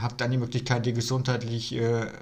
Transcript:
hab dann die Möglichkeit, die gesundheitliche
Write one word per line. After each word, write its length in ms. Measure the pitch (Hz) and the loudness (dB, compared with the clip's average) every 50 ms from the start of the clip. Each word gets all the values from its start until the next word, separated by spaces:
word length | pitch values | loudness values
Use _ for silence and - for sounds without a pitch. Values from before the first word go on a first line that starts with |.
hab 160 | 117 120 - - | -4 -4 -2 -2
dann 120 | 123 120 | 0 0
die 80 | 131 127 | 2 0
Möglichkeit, 480 | 120 117 - 123 - - 127 120 110 | 0 0 -2 -4 0 2 0 2 2
die 60 | 123 117 | 2 0
gesundheitliche 1200 | 120 113 - 131 131 127 131 123 113 120 117 117 117 113 - 127 120 117 117 117 113 110 - - - | 0 0 0 0 0 2 2 0 0 0 -2 -4 -4 -4 -4 -2 0 2 2 2 2 0 -2 -6 -12